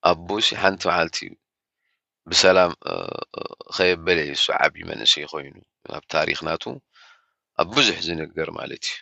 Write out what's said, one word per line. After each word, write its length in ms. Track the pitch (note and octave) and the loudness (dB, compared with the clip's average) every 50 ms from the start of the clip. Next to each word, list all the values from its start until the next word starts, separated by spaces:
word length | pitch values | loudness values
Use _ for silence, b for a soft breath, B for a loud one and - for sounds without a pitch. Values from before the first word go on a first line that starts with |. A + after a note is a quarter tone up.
ኣቦ 260 | - E2+ F2 D#2+ E2+ F2 G2+ G#2 | 4 4 2 2 -2 -6 -2 0
ሲ 100 | A2 - A2 | 0 0 0
ሓንቲ 260 | - F#2+ F#2+ F#2+ F#2 - | 4 2 2 2 2 -2
መዓልቲ 340 | F2+ E2+ F2 E2 E2 - - - - - _ _ _ _ _ _ _ _ _ _ _ _ _ _ _ _ _ _ | 0 2 2 0 0 -2 -8 -10 -10 -16 _ _ _ _ _ _ _ _ _ _ _ _ _ _ _ _ _ _
ብሰላም፣ 460 | E2 E2+ E2+ - F#2+ F#2 F#2 F2+ F2 D#2 _ | 0 2 6 6 8 8 8 6 4 0 _
እ፣ 120 | - - G1+ G1+ G1+ - - - - _ - - - - - _ - - | -8 -8 -6 -6 -6 -8 -8 -10 -10 _ -12 -12 -12 -12 -12 _ -16 -10
ኸየበለ 460 | - - F#2+ F2+ F2+ E2 E2 F2 F2+ E2 | -2 0 2 2 2 0 2 0 0 0
እዩ 120 | D2+ D2 | 0 -2
እሱ 140 | C#2+ - - - - | -2 -2 0 0 2
ዓብዪ 220 | - - D#2+ - - - | 2 2 2 0 -2 -12
መንእሰይ 380 | G1+ D#2+ - A1 - - D2+ D2+ | -10 -10 -2 2 2 2 2 -2
ኮይኑ 280 | D2+ - D#2 C#2+ C#2 - - _ _ _ _ _ | -8 -10 -10 -10 -12 -18 -20 _ _ _ _ _
ኣብ 180 | - - - _ | -14 -14 -14 _
ታሪኽ 340 | _ - - D2+ - C#2+ - | _ 0 0 0 0 -2 -4
ናቱ 220 | D#2+ D#2+ D#2+ E2 - - B2 C#3 _ _ b b b b b b b b b b _ _ _ - | -2 -4 -4 -4 -6 -10 -12 -12 _ _ b b b b b b b b b b _ _ _ -2
ኣብ 100 | - F2 | -2 0
ብዙሕ 300 | G#2+ C#3 C3+ A2 F2 - | 4 4 4 4 2 0
ዝንገር 480 | - E2 E2+ D#2+ D#2 - E2+ E2 D#2+ D#2+ | -4 -4 -4 -4 -4 -6 -4 -6 -6 -4
ማለት 340 | D#2+ - - - - - - | -6 -10 -10 -10 -12 -10 -8
እዩ። 100 | - - - | -10 -10 -10